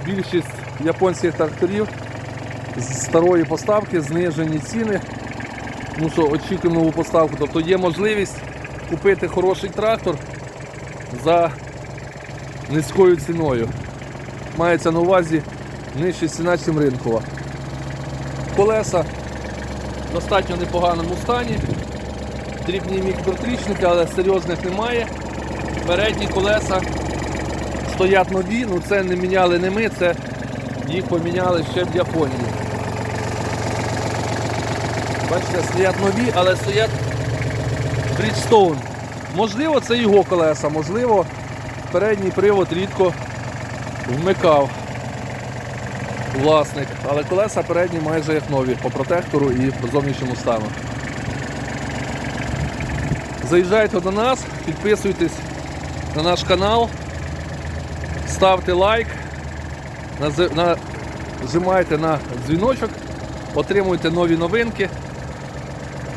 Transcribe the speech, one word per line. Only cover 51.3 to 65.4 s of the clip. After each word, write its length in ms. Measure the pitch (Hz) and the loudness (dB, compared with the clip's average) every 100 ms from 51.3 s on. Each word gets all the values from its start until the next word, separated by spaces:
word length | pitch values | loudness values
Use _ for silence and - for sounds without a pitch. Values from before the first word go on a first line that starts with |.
| - - - - - - - - - - - - - - - - - - - - - 123 | -6 -6 -8 -6 -6 -6 -6 -6 -6 -6 -6 -4 -2 -4 -4 -4 -2 -2 -4 -6 -6 2
Заїжджайте 500 | 175 180 214 214 214 | 4 6 4 4 2
до 120 | 180 | 0
нас, 280 | 196 240 262 - - - | 2 2 2 -2 -8 -6
підписуйтесь 720 | 156 202 208 196 180 165 - - - - - - - - 151 | -2 2 2 2 0 0 -2 -8 -8 -8 -8 -8 -6 -4 0
на 80 | |
наш 200 | 165 175 | 2 2
канал, 460 | 170 180 196 233 226 - - - - - - - - - - - - - - | 4 4 4 4 2 -2 -8 -8 -8 -6 -8 -8 -6 -6 -6 -6 -6 -6 -4
ставте 460 | - 190 185 180 | 4 6 6 4
лайк, 340 | 175 196 226 220 - - - - - - - - - - - | 4 6 4 0 -6 -10 -10 -10 -8 -10 -10 -10 -10 -10 -4
нази-, 540 | 147 143 175 147 175 165 - - - - - - | -2 2 2 4 4 2 -2 -8 -8 -8 -8 -6
нажимайте 560 | 131 156 180 190 175 151 | 0 2 4 4 4 2
на 220 | 160 151 - 123 120 | 2 0 -2 -6 0
дзвіночок, 440 | 160 226 254 220 - - - - - - 147 | 2 4 2 -2 -4 -10 -10 -8 -8 -4 -2
отримуйте 560 | 147 196 190 175 165 | 2 2 4 2 2
нові 260 | 165 175 165 | 2 4 4
новинки, 520 | 170 220 233 - 190 - - - - - | 4 2 0 0 -4 -4 -10 -10 -10 -10